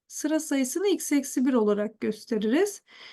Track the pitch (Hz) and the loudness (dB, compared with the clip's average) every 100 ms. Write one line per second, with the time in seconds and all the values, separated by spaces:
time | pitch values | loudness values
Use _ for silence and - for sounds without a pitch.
0 | _ - 294 311 311 277 262 349 403 330 | _ -6 -2 -2 0 0 0 0 0 0
1 | - 285 269 285 254 254 208 208 214 - | 0 0 0 0 2 4 4 2 -2 -4
2 | 220 214 - 220 214 285 415 - _ - | -6 -6 -4 -2 2 2 2 -2 _ -20
3 | - | -20